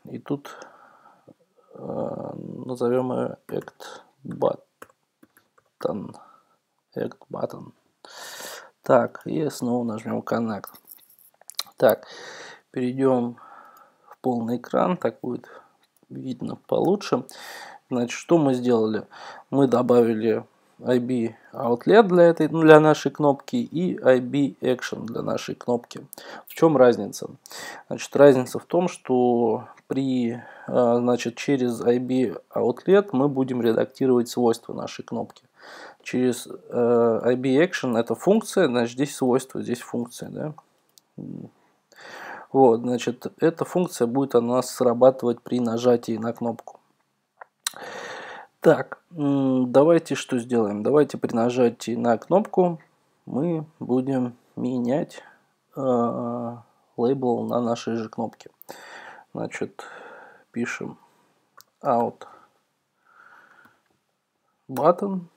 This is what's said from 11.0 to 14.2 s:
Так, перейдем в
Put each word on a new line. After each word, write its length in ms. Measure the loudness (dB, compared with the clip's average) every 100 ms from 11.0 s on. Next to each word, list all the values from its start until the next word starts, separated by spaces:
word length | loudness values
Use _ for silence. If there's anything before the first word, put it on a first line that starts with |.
| _ _ _ _ -14 -14 -14 _
Так, 300 | 4 4 -4 -20 -18 -18 -20 -20 _
перейдем 680 | -6 -4 2 2 2 0 -8 -20 -20 -20 -20 _ _ _
в 80 | -6